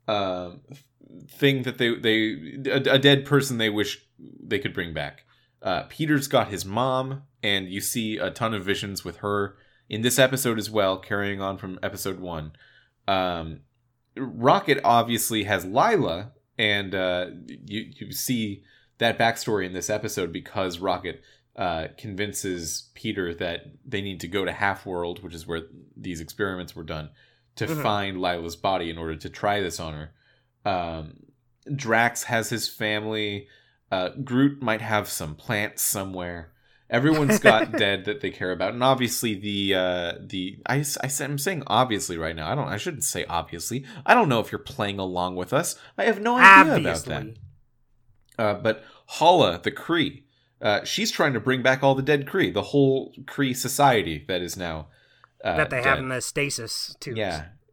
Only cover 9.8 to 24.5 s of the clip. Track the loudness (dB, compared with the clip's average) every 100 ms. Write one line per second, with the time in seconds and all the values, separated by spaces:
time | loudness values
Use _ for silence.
9.8 | -8 -2 2 4 4 4 0 0 0 2
10.8 | 2 0 -4 -4 -2 -4 -6 -6 -10 -8
11.8 | -8 -6 -6 -6 -8 -8 -10 -16 _ _
12.8 | _ _ -2 0 0 -4 -8 -14 _ _
13.8 | _ _ _ -10 -10 0 4 4 4 2
14.8 | 4 4 4 0 0 -2 0 0 0 2
15.8 | 4 4 0 -2 -8 -18 _ 0 2 2
16.8 | -2 -2 0 0 -4 -10 -18 -18 -10 -10
17.8 | -10 -14 -12 -6 -2 -2 -2 -8 _ _
18.8 | _ -2 0 2 0 0 -2 -2 -2 -4
19.8 | -4 -4 -4 -4 -4 -6 -8 -4 -4 -2
20.8 | -2 -2 -4 -12 _ _ _ -6 -4 -4
21.8 | -6 -10 -10 -6 -6 -4 -6 -4 -6 -8
22.8 | -12 -8 -6 -4 -4 -4 -6 -6 -12 -20
23.8 | -8 -6 -6 -8 -6 -4 -4